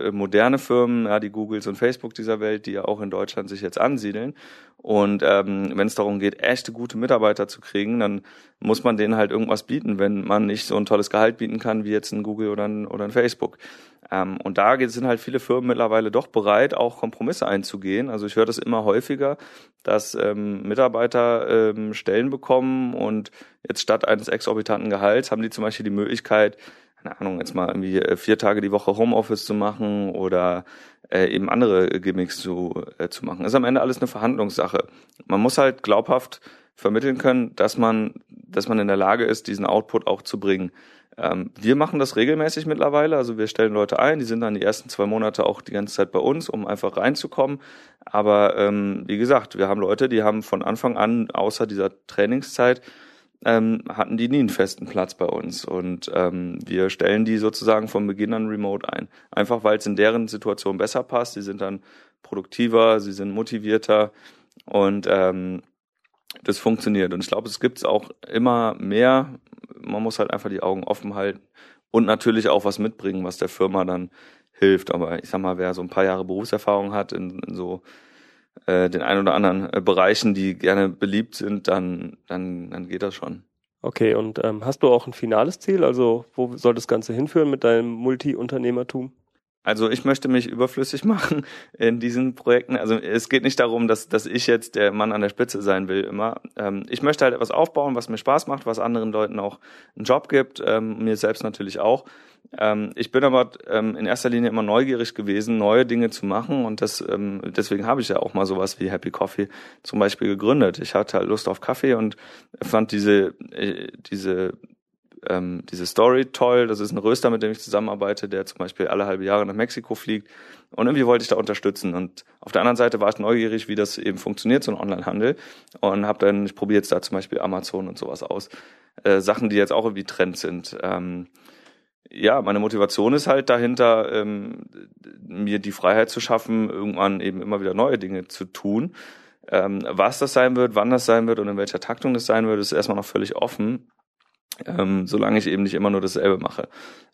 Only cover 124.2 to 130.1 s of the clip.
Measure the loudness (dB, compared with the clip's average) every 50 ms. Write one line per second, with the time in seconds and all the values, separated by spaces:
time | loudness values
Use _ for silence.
124.2 | -6 -8 -6 -4 0 2 2 2 2 0 -4 -4 -4 -4 -4 -4 -4 -4 -2 0
125.2 | 0 0 -2 -2 -8 -20 -20 -20 -20 _ -8 -2 0 0 2 2 0 0 0 2
126.2 | 4 4 4 4 0 -2 -4 -4 -2 2 2 2 2 2 0 -2 0 -2 -6 -6
127.2 | -6 -4 -4 -4 -4 -2 -4 -4 -6 -6 -6 -6 -6 -8 -10 -10 -10 -10 -8 -8
128.2 | -8 -8 -8 -8 -8 -12 -16 -20 -20 -20 -20 _ _ _ _ -2 2 4 4 4
129.2 | 4 2 0 2 0 0 2 4 2 4 2 2 0 0 -2 -6 -8 -6